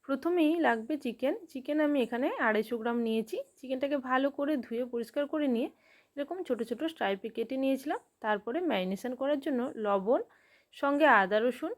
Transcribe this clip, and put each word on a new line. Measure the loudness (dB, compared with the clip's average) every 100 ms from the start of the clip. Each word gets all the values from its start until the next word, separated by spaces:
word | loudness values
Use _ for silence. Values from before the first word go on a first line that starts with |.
প্রথমেই | -4 -2 0 4 4 4
লাগবে | 2 2 -2 -4
চিকেন। | -4 -2 -2 -2 -8
চিকেন | -12 -2 0
আমি | 2 2
এখানে | 0 0 -2 0
আড়াইশো | 2 2 0 -4
গ্রাম | -2 0 0
নিয়েছি। | -2 -2 -8 -10 _
চিকেনটাকে | -8 -4 -2 -2
ভালো | 0 0 0
করে | 0 -2 -2
ধুয়ে | -2 -4 -4
পরিষ্কার | -6 -4 -4 -2
করে | 0 0
নিয়ে | 0 -2 -8 _ -20 _ -10
এরকম | -8 -8
ছোট | -4 -4
ছোট | -4 -4
স্ট্রাইপে | -6 -2 -4 -2 -6
কেটে | -6 -4 -2
নিয়েছিলাম। | 0 0 -2 -8 _ _
তারপরে | -2 -2 -2 -2
ম্যারিনেশন | 0 0 -2 -4 -6
করার | -4 -2 0
জন্য | 0 -2 -2 -2
লবণ, | 0 0 2 0 0 _ _ _ _ -4
সঙ্গে | 0 6 8
আদা | 8 6 2
রসুন | 2 -2 -8